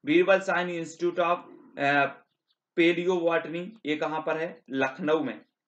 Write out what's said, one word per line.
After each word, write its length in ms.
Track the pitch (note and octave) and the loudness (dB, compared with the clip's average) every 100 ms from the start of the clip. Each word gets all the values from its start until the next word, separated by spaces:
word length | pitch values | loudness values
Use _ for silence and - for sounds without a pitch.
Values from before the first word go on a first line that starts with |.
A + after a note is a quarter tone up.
बीरबल 360 | C#3 E3 F#3 F#3+ | 4 4 6 4
साहनी 400 | F#3+ F3 F3+ E3+ | 4 -2 -2 -6
Institute 400 | D#3+ - F3 E3+ | -10 -4 -4 0
of, 200 | E3+ F3 - - - - | 0 0 -4 -20 -18 -2
अ, 280 | C#3 C#3+ C#3 - _ _ _ _ _ - | 2 2 2 -4 _ _ _ _ _ 2
Paleobotany 880 | E3+ F3 F3 F3+ E3+ E3 D3+ E3+ F3+ - C#3+ | 2 2 0 0 0 0 -2 -10 -10 -10 -6
ये 100 | D3+ | -4
कहाँ 260 | D#3+ D#3 | -2 -4
पर 160 | D#3 D#3 | -4 -4
है? 200 | E3 - - | -4 -10 -8
लखनऊ 520 | C3+ C3 - D3 D#3+ | -2 -2 -2 0 0
में, 180 | C3 - _ _ | 0 -8 _ _